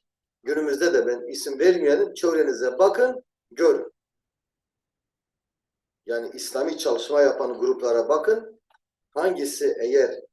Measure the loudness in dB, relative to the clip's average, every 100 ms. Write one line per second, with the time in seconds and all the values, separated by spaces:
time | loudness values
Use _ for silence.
0 | _ _ _ _ -6 -2 -2 0 2 2
1 | 0 -4 -8 -10 -10 2 4 4 2 2
2 | 0 0 0 2 0 0 -4 2 2 4
3 | 0 -2 _ _ _ 0 2 2 -4 _
4 | _ _ _ _ _ _ _ _ _ _
5 | _ _ _ _ _ _ _ _ _ _
6 | -8 -8 -8 -12 -10 -6 -6 -4 -2 -2
7 | 0 4 4 2 -6 -2 -2 -2 0 0
8 | 2 0 2 -2 -4 -20 _ _ _ _
9 | _ -2 -2 -2 -6 -2 -2 -2 0 2
10 | 2 -2 -14